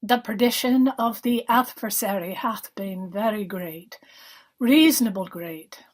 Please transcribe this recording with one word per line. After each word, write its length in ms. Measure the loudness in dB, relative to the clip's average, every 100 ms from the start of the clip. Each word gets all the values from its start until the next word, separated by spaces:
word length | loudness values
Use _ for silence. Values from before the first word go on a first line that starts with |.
The 160 | 2 0
perdition 680 | 0 0 0 2 2 4 4 2
of 240 | -4 -2
the 220 | -2 -2 2
adversary 840 | 2 0 -4 -8 -4 -4 -4 -6
hath 400 | -6 -6 -6 -10 -12
been 340 | -10 -8 -8
very 340 | -4 -2 -2
great, 540 | -4 -6 -8 -12 -16 -20 _ -20 -20 -20 _ _
reasonable 640 | 4 6 8 6 0 -2 -8
great. 580 | -10 -12 -14 -16 -20 _